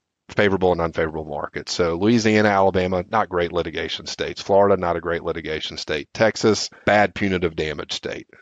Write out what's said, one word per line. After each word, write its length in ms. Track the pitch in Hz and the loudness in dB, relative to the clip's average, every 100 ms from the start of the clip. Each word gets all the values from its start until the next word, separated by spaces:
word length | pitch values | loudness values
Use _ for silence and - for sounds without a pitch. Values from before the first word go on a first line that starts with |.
| _ _ - | _ _ -8
favorable 400 | - 104 95 92 | 0 2 4 2
and 100 | 85 | 2
unfavorable 440 | 82 80 80 78 | 0 -2 -4 -4
markets. 480 | 78 73 78 - - | -8 -8 -8 -10 -8
So 240 | - 85 85 | -2 -2 2
Louisiana, 540 | 101 120 110 107 107 | 2 4 4 4 4
Alabama, 540 | 98 95 92 92 92 87 | 4 4 2 0 -2 -2
not 180 | 110 104 | -2 0
great 240 | 87 85 | -2 -2
litigation 540 | 85 82 78 82 - 76 | -2 -4 -4 -6 -8 -10
states. 340 | - 76 87 | -8 -8 -6
Florida, 400 | - 98 101 95 | 2 4 4 4
not 140 | 90 | 0
a 60 | 85 | -2
great 240 | 85 85 | -4 -4
litigation 520 | 82 82 78 78 - 80 | -4 -6 -6 -8 -8 -10
state. 320 | - 78 69 | -6 -6 -6
Texas, 560 | - 110 - 113 101 - - - | 0 0 2 2 2 -2 -4 2
bad 300 | 104 101 - | 4 2 0
punitive 400 | 101 92 87 80 | -2 0 -2 -2
damage 360 | 78 73 - | -6 -6 -8
state. 360 | - - 69 - - | -8 -8 -10 -14 -18